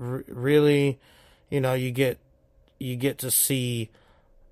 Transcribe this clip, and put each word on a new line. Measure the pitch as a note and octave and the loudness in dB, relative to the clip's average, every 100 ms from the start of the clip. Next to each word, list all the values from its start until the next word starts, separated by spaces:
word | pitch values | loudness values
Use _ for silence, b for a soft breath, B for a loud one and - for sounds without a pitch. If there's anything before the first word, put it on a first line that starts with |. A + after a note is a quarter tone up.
r-, | B2 C3 - | -10 -10 -10
really, | B2 B2+ D3 D3 C#3+ C#3 C3 b b b b b | -6 2 4 6 4 2 -2 b b b b b
you | C#3+ | -2
know, | C3 | 0
you | C3 B2+ | -2 -2
get, | B2 C3+ - _ _ _ _ _ _ | 0 -2 -2 _ _ _ _ _ _
you | B2+ | -8
get | B2 C3+ - | -4 -4 -4
to | C3 | -2
see | - - C3+ B2 A#2+ A2 b b b b _ - | 0 2 0 -2 -4 -8 b b b b _ -20